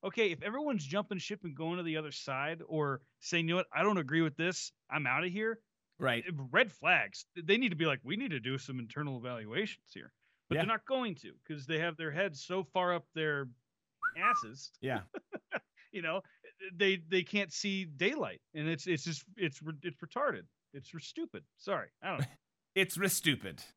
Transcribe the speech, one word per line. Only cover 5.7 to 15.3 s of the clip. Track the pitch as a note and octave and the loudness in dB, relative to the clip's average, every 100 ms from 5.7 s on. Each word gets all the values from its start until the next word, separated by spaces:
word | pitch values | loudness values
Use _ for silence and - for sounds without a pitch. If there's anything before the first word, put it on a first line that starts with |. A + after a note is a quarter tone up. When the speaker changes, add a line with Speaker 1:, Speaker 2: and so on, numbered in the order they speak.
| _ _ _ | _ _ _
Speaker 2:
Right. | C3 A#2 E3+ | 2 2 0
Speaker 1:
Eh, | D#3 C3 | -6 2
red | D#3 A#3+ | 4 4
flags. | - D#3 E3+ G#2 - - F3+ | 2 4 4 4 -6 -14 -10
They | D#3+ G#3+ | 2 4
need | B3+ | 4
to | E3 | 2
be | D#3+ | 2
like, | C3+ | 2
"We | B2+ G3+ | -2 -4
need | C4 | -2
to | C#3+ | -2
do | A#2 C3+ | -2 -4
some | - B2+ | -4 -6
internal | A2+ C#3+ D3 B2+ | -6 -4 -4 -4
evaluations | B2 A#2+ G#2+ C3 G#3 - _ | -6 -6 -4 -2 -2 -4 _
here." | F#2 - _ _ _ _ | -16 -16 _ _ _ _
But | D3+ | 0
Speaker 2:
Yeah. | |
Speaker 1:
they're | F3+ | 2
not | A3 - | 0 0
going | C4 A#3+ D#3 | 0 0 -4
to | G2+ - _ | -10 -18 _
'cause | D3+ C3 | -8 -2
they | D#3+ | 0
have | E3+ D#3+ | 0 -2
their | D#3+ | -4
heads | D3 G3 C#3+ | 0 0 -2
so | - F#3 | -4 -4
far | F#3 F#3+ F3+ F3 | 0 2 2 2
up | E3 | -2
their | D#3+ D#3 C#3+ C3 A#2+ _ _ _ _ C6+ E3+ | -2 0 0 -2 -10 _ _ _ _ -4 2
asses. | A#4+ C6+ C6+ C#3 - _ | 2 2 0 -12 -16 _
Speaker 2:
Yeah. | C3+ A2+ F#2 | -4 -4 -4
Speaker 1:
<laughs> | - _ | -14 _